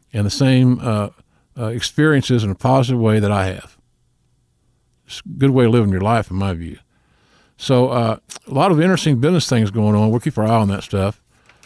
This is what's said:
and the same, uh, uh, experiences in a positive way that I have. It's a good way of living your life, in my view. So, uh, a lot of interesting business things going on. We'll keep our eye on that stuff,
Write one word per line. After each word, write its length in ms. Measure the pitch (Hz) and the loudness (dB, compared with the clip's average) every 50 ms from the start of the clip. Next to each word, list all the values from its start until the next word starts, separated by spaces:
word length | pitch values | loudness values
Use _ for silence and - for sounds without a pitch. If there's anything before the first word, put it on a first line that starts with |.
| _ _ - | _ _ -4
and 120 | 107 101 | -2 -2
the 60 | 101 | -2
same, 480 | - - 139 131 131 127 127 127 123 120 | 0 0 2 2 4 4 4 4 2 0
uh, 280 | - 127 110 104 104 - - _ _ _ _ _ _ _ _ - | -2 -4 -4 -2 -4 -6 -8 _ _ _ _ _ _ _ _ -10
uh, 80 | 117 | -10
experiences 760 | 110 117 120 - - - - 151 156 151 139 - - 127 120 107 | -8 -8 -8 -8 -6 -2 0 2 2 2 2 2 0 0 0 0
in 80 | 101 | -2
a 40 | 95 | -4
positive 460 | - - 123 131 135 127 117 127 120 | -2 0 2 2 2 2 0 0 0
way 200 | 113 110 107 110 | 2 2 2 2
that 120 | 104 101 104 | 2 0 0
I 140 | 98 95 | -2 -2
have. 300 | 95 92 95 - - _ _ _ _ _ _ _ _ _ _ _ _ _ _ _ _ _ _ _ _ _ _ _ _ _ _ _ | -4 -6 -10 -14 -20 _ _ _ _ _ _ _ _ _ _ _ _ _ _ _ _ _ _ _ _ _ _ _ _ _ _ _
It's 140 | _ - - | _ -20 -18
a 80 | - - - - | -16 -16 -6 -2
good 120 | 135 139 | 0 2
way 160 | 127 131 123 | 4 4 4
of 60 | 113 113 | 4 4
living 180 | 120 110 101 | 4 2 2
your 100 | 95 92 | 0 0
life, 300 | 95 104 117 117 98 - | 0 0 0 -2 -2 -4
in 60 | 90 | -4
my 160 | 95 98 98 90 | -4 -4 -4 -4
view. 240 | 82 82 80 76 - _ _ _ _ _ _ _ _ _ _ _ _ _ _ _ | -6 -8 -12 -16 -18 _ _ _ _ _ _ _ _ _ _ _ _ _ _ _
So, 320 | _ - - 135 123 127 127 | _ -4 0 2 2 2 2
uh, 300 | 123 123 117 113 110 - _ _ - - - - | 0 0 -2 -2 -2 -6 _ _ -20 -20 -16 -6
a 40 | 139 | -2
lot 200 | 135 160 202 175 | 0 2 2 2
of 80 | 147 | 2
interesting 400 | 165 185 185 - - 160 143 117 | 2 2 0 0 0 0 0 2
business 280 | 127 156 185 165 - - | 2 0 0 0 0 0
things 220 | 131 117 110 101 | 0 0 0 0
going 240 | 101 117 107 104 104 | 0 0 0 2 2
on. 160 | 104 107 110 | 2 2 2
We'll 80 | 113 123 | 0 -2
keep 180 | - 160 - - | -2 -4 -4 -2
our 60 | 107 | -2
eye 120 | 110 117 | 0 0
on 120 | 113 107 98 | 0 0 0
that 140 | 98 101 - | -2 -4 -6
stuff, 400 | - - 98 95 101 110 - _ _ _ _ _ _ _ _ _ | -6 -4 -4 -4 -4 -4 -8 _ _ _ _ _ _ _ _ _